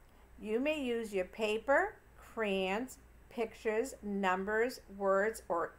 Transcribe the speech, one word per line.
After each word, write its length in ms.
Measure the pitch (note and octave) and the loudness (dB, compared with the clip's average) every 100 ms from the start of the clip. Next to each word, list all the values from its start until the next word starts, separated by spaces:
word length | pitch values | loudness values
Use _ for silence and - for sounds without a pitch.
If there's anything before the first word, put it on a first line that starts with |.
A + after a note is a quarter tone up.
| - - - - | -20 -20 -20 -14
You 200 | G#3 A3+ | -4 0
may 200 | C#4+ D#4 | 0 0
use 360 | B3+ A#3 A3 G3 | 0 -2 -2 -2
your 100 | F3+ | -4
paper, 680 | - G#3+ A3 B3 C#4+ G4+ - - - | -2 0 0 4 4 4 -4 -20 -20
crayons, 840 | - A#3 G#3+ F#3+ F#3 G3+ B3+ - - - - | -14 -4 0 2 2 0 -4 -10 -20 -20 -14
pictures, 640 | - A3 - A3+ G#3+ C4 - | -6 -6 -2 -2 0 -2 -4
numbers, 800 | G#3 G3 F#3+ F#3 F#3+ G#3+ B3 B3+ - G3 | -6 0 2 2 0 2 0 -2 -14 -2
words, 440 | G3 G3 G#3+ A3 - | 2 4 2 -2 -4
or 240 | E3+ D#3+ | -2 -2